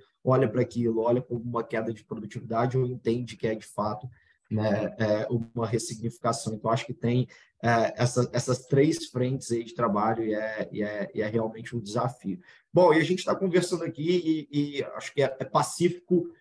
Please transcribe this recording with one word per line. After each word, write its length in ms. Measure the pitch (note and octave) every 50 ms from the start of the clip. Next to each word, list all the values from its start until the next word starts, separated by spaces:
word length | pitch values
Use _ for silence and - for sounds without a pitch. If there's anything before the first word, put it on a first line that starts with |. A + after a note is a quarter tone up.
| - _ _ _ -
olha 240 | B2+ C3 B2+ C3+ A2+
pra 140 | A2 B2
aquilo, 400 | A#2+ - - A#2+ A#2+ A2+ A2+ A2+
olha 200 | A2+ A#2+ A#2+ B2+
como 180 | - - A#2+ A2+
uma 220 | A2+ A#2+ A#2+ A#2
queda 320 | A2+ - - A2+ A2+ A2+ A2+
de 80 | -
produtividade 760 | - _ - A2+ G#2 G#2 - G#2+ A#2 A2 A2+ A2+ A#2+ B2+ B2
ou 80 | C3 B2+
entende 520 | B2 B2+ B2+ - A2+ A2+ B2 B2 A2+ A2
que 100 | - -
é, 80 | A2+ G#2+
de 100 | - -
fato, 460 | - - - G#2 G#2+ G#2 - - B2+ - _ _ _ _ _ _ _
né, 460 | A2 G#2+ A2 G#2+ G2+ G#2+ G#2 - - -
é, 300 | A2 G#2 G#2+ G#2+ - - B2 A2+ A2+ - -
uma 100 | A#2+ A2+
ressignificação. 880 | G#2 A#2+ A2+ - - A#2 A2 A2 A#2+ B2 - - A#2 A2+ - - A2
Então, 200 | A2 G#2 - A2+
acho 120 | A2+ B2+ -
que 80 | -
tem, 360 | B2+ - - A#2 B2 B2+ B2 - - - - _ _ _
é, 400 | - A#2 A#2 A#2 A2 G#2 - -
essa, 260 | A#2+ B2 - B2 A#2+ -
essas 340 | - A#2+ - C3 B2 - -
três 400 | - C#3 C#3 C#3+ D#3 E3+ - -
frentes 460 | - - B2 B2+ B2+ C3+ B2+ - -
aí 100 | A#2+ A#2
de 120 | A#2 A2 -
trabalho 500 | - A#2+ A2 G2+ G#2 G#2+ A2+ A2+ A2+ A2+
e 100 | A2 G#2
é, 340 | G#2+ A2 A2 A2 G#2+ G2+ -
e 100 | - G#2
é, 280 | G#2 G#2 G#2 G#2 G2 - -
e 80 | A2
é 40 | G#2 G#2+
realmente 480 | G#2+ A#2 A2 A2 - - A#2+ - B2
um 40 | A#2+
desafio. 600 | G#2 G2+ G#2+ A#2+ A#2 C3 - - - - - - - - - - _ _ -
Bom, 180 | E3+ F3+ E3+
e 60 | D#3 D#3+
a 60 | D#3
gente 200 | C#3+ F#3 F#3 -
tá 80 | -
conversando 520 | G3+ - F#3+ F#3 E3 F3+ E3+ - F3+ E3 E3
aqui 640 | D#3+ - - D3+ E3 F3+ F3+ D#3+ D#3+ D#3+ D#3 C#3+ -
e, 280 | D3 D3 D3 D3 C#3+ C3+
e 40 | C3+ - -
acho 180 | - - - -
que 80 | C#3+
é, 140 | C3+ C3 - -
é 60 | C3
pacífico 840 | - - D3+ C#3+ - - - E3+ F3 F3 - - - F3+ F3 - - - -